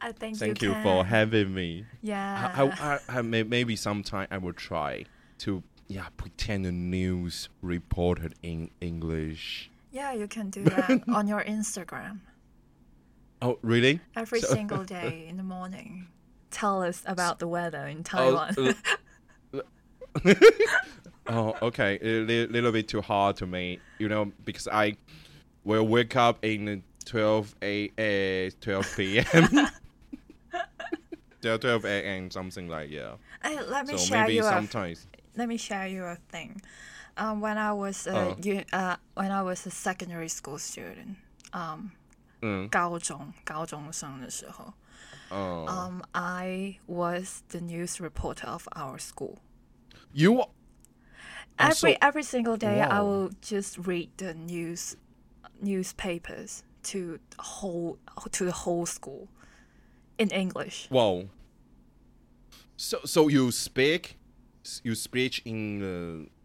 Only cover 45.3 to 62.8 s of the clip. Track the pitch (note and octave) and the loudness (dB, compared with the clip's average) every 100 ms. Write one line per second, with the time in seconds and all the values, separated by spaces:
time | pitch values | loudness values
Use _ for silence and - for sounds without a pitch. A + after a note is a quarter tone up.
45.3 | C#3 F#2+ E2+ D#2+ F3+ F3+ F3+ - F3+ F3+ | -6 -4 -4 -6 -6 -6 -10 -8 -6 -4
46.3 | F3+ F#3 F#3 G3 F#3 - F3 F3 F3 F#3 | -6 -6 -6 -6 -10 -10 -4 -2 -2 -6
47.3 | - - F3 E3+ E3+ F3 - D#3+ - D3 | -14 -12 -10 -8 -6 -6 -6 -6 -6 -6
48.3 | - A2+ E3 - E3 C3+ C3+ - - C#3 | -6 -8 -10 -10 -10 -10 -10 -14 -10 -12
49.3 | - _ - _ _ _ - - C#3+ F3 | -12 _ -20 _ _ _ -20 -8 6 6
50.3 | B3 - - - _ - _ - - - | 6 2 -6 -20 _ -20 _ -20 -20 -18
51.3 | - - - D4+ D#4+ - - C#4+ D4+ C4+ | -16 -12 4 4 6 6 6 4 4 -2
52.3 | B3+ A#3 A3 G#3+ G#3 G#3 G3+ G3+ G3 F#3+ | 0 0 0 2 4 4 4 4 2 0
53.3 | G3 - G3+ G3+ - F3+ F3 - - F#3 | -4 -6 -4 -4 -8 -4 -4 -4 -8 -10
54.3 | D#3+ E3+ F3 E3+ E3+ - - _ _ _ | -8 -8 -6 -6 -6 -10 -12 _ _ _
55.3 | - - - G3 F#3+ F#3 - F#3+ E3+ - | -20 -20 -8 -4 -2 -4 -6 -6 -6 -8
56.3 | - - - - - - G3 F3 D#3+ _ | -12 -12 -16 -18 -14 -8 -6 -6 -10 _
57.3 | - - - G3+ E3+ E3+ - - - - | -16 -14 -8 -6 -4 -4 -8 -14 -14 -8
58.3 | - F3+ F3 F3+ E3+ F3 - C3+ C#3 G3 | -4 -4 -4 -2 -2 -4 -8 -12 -16 -18
59.3 | - - - - _ _ _ _ - G#3 | -20 -20 -20 -20 _ _ _ _ -2 0
60.3 | F#3 F#3 - C#3+ - - B2+ G#2+ F2+ G2 | 0 -2 -4 -8 -10 2 4 6 4 -4
61.3 | - - _ _ - _ _ _ _ _ | -14 -20 _ _ -20 _ _ _ _ _
62.3 | _ - - - - | _ -20 -20 -20 -10